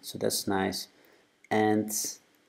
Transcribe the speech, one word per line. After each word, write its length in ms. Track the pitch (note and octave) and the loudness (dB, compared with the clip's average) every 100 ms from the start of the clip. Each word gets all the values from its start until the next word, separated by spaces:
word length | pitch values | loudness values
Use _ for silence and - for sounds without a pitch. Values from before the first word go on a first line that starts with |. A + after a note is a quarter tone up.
So 160 | - G#2 | -14 -4
that's 280 | A2 - - | -2 -2 -2
nice. 420 | F#2+ F#2+ F#2+ - _ _ _ _ _ - | 0 0 -2 -10 _ _ _ _ _ -2
And 400 | G#2+ G#2+ G#2+ G#2+ - - - _ _ | 2 4 4 0 -4 -6 -8 _ _